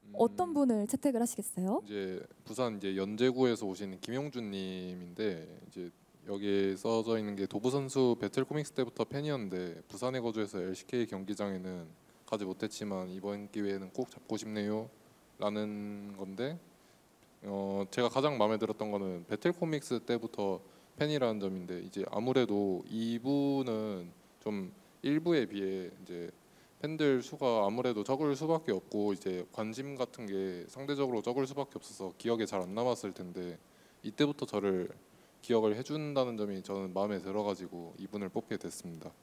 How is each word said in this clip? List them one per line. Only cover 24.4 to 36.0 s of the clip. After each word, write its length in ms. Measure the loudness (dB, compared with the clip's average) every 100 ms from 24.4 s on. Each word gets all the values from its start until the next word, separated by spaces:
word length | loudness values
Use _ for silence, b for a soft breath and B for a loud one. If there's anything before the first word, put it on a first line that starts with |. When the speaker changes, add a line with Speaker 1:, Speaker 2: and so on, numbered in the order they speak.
Speaker 2:
좀 320 | -4 -2 -4 -10 b b
일 180 | 0 2
부에 240 | 4 4
비해 460 | 2 0 -2 -2 -6 -12
이제 280 | -12 -10 -10 -12 -20 b b -8
팬들 420 | -6 2 4 4
수가 440 | 2 0 2 4 4
아무래도 360 | 4 2 0
적을 300 | 0 2 2 2
수밖에 360 | 2 2 2
없고, 400 | 0 0 0 2
이제 340 | 2 0 -2 -4
관심 440 | -4 -4 -4 -8 -4
같은 280 | -4 -4
게 400 | -4 -2 -2 -4 -10
상대적으로 520 | -10 -4 0 2 2
적을 260 | 0 0 0
수밖에 260 | -2 -6 -6
없어서 380 | -12 -8 -8 -4
기억에 300 | 0 2 2
잘 160 | 0
안 120 | -2
남았을 380 | 0 0 0 -2
텐데, 460 | -6 -8 -6 -6 -8 -16 b b b
이때부터 440 | -12 2 2 2 -2
저를 420 | 2 4 2 0 -6 -20 b b -20
기억을 340 | 4 4 6 2
해준다는 640 | -2 -4